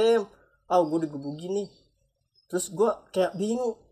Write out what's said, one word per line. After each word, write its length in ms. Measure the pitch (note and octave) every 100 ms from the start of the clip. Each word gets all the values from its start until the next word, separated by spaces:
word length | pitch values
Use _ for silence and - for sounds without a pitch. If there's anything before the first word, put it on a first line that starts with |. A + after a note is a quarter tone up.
| A3+ A#3
M. 80 | G3+ _ _ _ -
"Ah, 140 | F3+
gue 180 | D#3+ E3
digebukin 500 | D#3+ C#3+ C#3+ D3+ F3
nih." 140 | G3 G3+ _ _ _ _ _ _ _ -
Terus 240 | C#3 -
gue 160 | E3+ A3+ - _
kayak 240 | F#3 F3+ F3+
bingung. 400 | G#3 A#3 B3 A3+ _